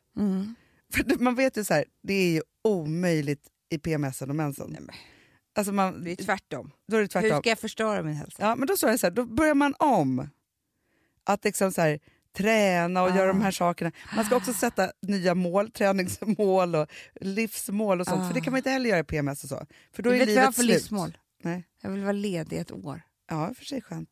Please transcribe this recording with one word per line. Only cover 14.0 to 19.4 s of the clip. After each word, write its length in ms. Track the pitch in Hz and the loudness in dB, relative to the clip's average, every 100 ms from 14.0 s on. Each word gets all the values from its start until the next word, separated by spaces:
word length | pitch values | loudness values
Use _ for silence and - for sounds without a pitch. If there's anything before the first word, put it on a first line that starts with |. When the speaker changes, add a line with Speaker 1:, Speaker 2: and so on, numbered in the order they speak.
| - 208 | -6 -4
Speaker 2:
Man 100 | 214 | 2
ska 100 | 247 | 0
också 160 | - | 0
Speaker 1:
Ah. 20 | |
Speaker 2:
sätta 380 | 240 240 - 185 - | -2 -2 0 -2 -2
nya 340 | 190 202 180 175 | -4 0 2 2
mål, 360 | 175 185 220 | 2 0 -2
träningsmål 1040 | - 202 196 185 - 202 208 202 185 180 160 | 0 0 2 -2 -4 -2 0 2 4 2 0
och 120 | 151 - - - | -2 -8 -20 -10
livsmål 800 | 190 196 220 - - 202 220 180 | -6 -2 -4 -4 -6 -2 0 0
och 60 | 180 | 0
sånt. 140 | 180 | -2
Speaker 1:
Ah. 60 | 185 | -2
Speaker 2:
För 60 | |
det 80 | 214 | -2
kan 100 | 165 | -2
man 60 | 262 | -2
inte 120 | 262 | 0
heller 200 | 262 240 | 0 2
göra 100 | 185 | 0
i 40 | |
P 140 | 156 160 | 0 -2
M 100 | 143 | -2
S 160 | 139 | -4